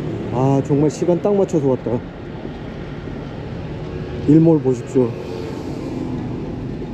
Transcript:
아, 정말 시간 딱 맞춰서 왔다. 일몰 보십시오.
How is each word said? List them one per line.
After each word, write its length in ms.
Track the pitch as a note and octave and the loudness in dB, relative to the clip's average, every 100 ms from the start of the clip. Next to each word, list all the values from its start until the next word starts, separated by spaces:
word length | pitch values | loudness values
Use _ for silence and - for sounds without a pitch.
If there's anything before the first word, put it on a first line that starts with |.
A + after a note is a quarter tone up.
| - - - | -4 -4 -2
아, 280 | A#2+ C3+ C#3 | 0 4 2
정말 280 | C#3+ C#3+ D3+ | 2 4 4
시간 280 | - F3 E3+ | 2 2 2
딱 120 | G#3 G3+ | 4 2
맞춰서 320 | F#3+ E3 C3+ | 4 2 2
왔다. 320 | B2 - A#2+ - - - - - - - - - - - - - - - - - - - - - - - | 2 0 -2 -4 -10 -12 -10 -10 -10 -10 -10 -10 -10 -8 -8 -8 -10 -8 -8 -8 -8 -8 -8 -6 -2 6
일몰 340 | D#3+ E3 D#3 | 8 8 6
보십시오. 480 | C3 B2 - C3+ A#2 A#2 - F2+ F2+ - - - - C3 - - - - - - - - - | 4 0 2 2 2 0 -8 -8 -8 -8 -8 -6 -6 -4 -4 -4 -4 -6 -6 -6 -6 -6 -8